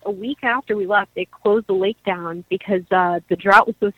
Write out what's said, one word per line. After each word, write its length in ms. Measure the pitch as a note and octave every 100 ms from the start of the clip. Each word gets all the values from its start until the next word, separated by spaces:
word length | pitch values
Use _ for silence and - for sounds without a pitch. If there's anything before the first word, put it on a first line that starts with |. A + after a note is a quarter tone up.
a 80 | G3
week 280 | F#3+ A3+ D4
after 320 | B3 B3 - G#3+
we 100 | F#3
left, 280 | G#3 G3 -
they 80 | F#3
closed 420 | - G#3+ G#3+ G#3+
the 60 |
lake 240 | F#3+ G3 A3 G3+
down 380 | F3 E3+ E3+ -
because, 320 | F#3+ - F#3+ F3
uh, 300 | F#3 F3 F3 -
the 80 | F#3
drought 280 | G3 G3+ A3+
was 80 | -
so 120 | G#3